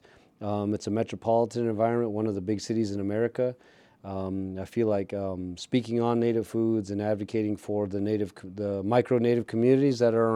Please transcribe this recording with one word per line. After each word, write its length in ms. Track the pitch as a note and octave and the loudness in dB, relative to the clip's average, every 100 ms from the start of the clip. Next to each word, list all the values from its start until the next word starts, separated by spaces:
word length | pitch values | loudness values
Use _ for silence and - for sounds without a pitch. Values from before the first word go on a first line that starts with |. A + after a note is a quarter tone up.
| - - _ _ | -18 -20 _ _
um, 320 | G#2 G#2 G#2 G#2 | -4 -2 0 -2
it's 100 | - | -2
a 40 | |
metropolitan 760 | G#2+ G#2+ F#2+ A2+ A#2 A#2 A#2+ A#2 | -2 -2 -4 2 2 2 0 -2
environment, 440 | G#2+ A2+ A#2+ A#2 | 2 2 2 0
one 160 | G#2 A2 | -2 -2
of 80 | G2 | -2
the 60 | |
big 200 | F#2 G#2+ | -2 -2
cities 300 | - A2+ G#2 | -2 -2 -2
in 80 | G2+ | -2
America. 560 | G2 G#2 A#2 B2 B2+ B2 _ - _ _ | -4 -2 -2 0 -4 -4 _ -20 _ _
Um, 560 | G2 F#2+ F#2+ F#2+ F#2+ F#2 | -10 -6 -4 -4 -6 -8
I 60 | F#2+ | -6
feel 220 | A#2 A2 | -2 0
like, 260 | G2+ F#2+ | 0 -2
um, 440 | G2+ G2 F2+ F2+ F2 | -4 -6 -6 -8 -10
speaking 440 | - B2+ A2+ A#2 | -4 -2 0 0
on 180 | A#2 A#2+ | 2 2
Native 260 | A#2 A2+ G#2 | 2 0 0
foods 460 | A2+ A2+ A2+ G2 | 0 2 0 0
and 100 | G2+ | -2
advocating 540 | G#2+ G#2 G#2 A2+ G#2+ G2 | -2 -2 -2 -2 -2 -4
for 320 | - G#2 G2+ | -4 -2 -2
the 140 | G2 | -2
Native 340 | G2+ G#2+ G2 - | 0 0 -2 -8
co-, 160 | F#2+ | -12
the 300 | F#2+ G2+ G2 | -6 -4 -2
micro-Native 640 | G2 B2 A#2+ B2+ A#2+ A#2+ A2+ | 2 2 4 2 4 2 0
communities 500 | A2+ B2 C3+ C#3 A#2+ | 2 4 6 4 4
that 140 | A#2 | 4
are 160 | A2+ A2+ | 4 4